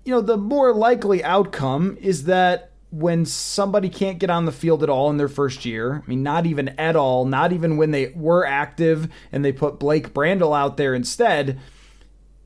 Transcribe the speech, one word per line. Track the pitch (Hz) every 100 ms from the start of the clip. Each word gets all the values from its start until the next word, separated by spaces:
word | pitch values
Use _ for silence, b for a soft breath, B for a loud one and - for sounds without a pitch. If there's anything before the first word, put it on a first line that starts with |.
you | 254
know, | 247
the | 214 220
more | 202 285 254
likely | 214 226 247 202 185
outcome | 147 190 196 - 131 139 190 190
is | 196 160
that | 147 185 180 175 - - -
when | 156 170 165
somebody | 160 - - - 202 208 190
can't | - 196 175
get | 180
on | 170
the | 165
field | - 165 156
at | 147
all | 131 147
in | 147
their | 139
first | 143 139 135
year, | 123 110 120 147
I | -
mean, | 127
not | 139 165 170
even | 147 135
at | - 160 160
all, | 135 127
not | 131 131 175
even | 180 165 151
when | 156
they | 143 131
were | 170 156 175
active | 147 139 147 - 165 156 160 B B
and | 139
they | 139
put | 135 147 -
Blake | 143 156 -
Brandel | 139 156 196 160 147
out | 143 135
there | 139
instead, | 127 123 - 233 156 139 131 B B B B B - - -